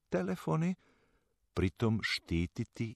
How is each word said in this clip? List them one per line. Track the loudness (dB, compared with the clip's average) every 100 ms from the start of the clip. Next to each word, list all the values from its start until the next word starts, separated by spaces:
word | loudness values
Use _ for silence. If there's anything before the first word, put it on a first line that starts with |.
| -2
telefoni | -2 -2 -4 -2 0 0 -2 _ _ _ _ _ _ _
pritom | 0 0 2 2 2
štititi | 0 -4 0 0 0 -2 -8 -6 -8